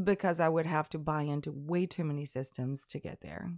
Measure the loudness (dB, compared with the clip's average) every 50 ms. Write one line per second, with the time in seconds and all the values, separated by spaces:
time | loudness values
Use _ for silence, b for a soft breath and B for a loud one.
0 | 4 4 4 4 4 2 4 6 4 6 6 4 2 4 2 2 0 0 -4 -4
1 | -2 0 0 0 0 0 0 -2 -2 -4 -6 -6 -4 0 0 2 0 0 0 -2
2 | -2 -2 -2 -2 -4 -4 -4 -4 -4 -4 -4 -4 -2 -2 -2 -4 -6 -8 -8 -8
3 | -8 -8 -12 -12 -12 -12 -10 -8 -8 -8 -8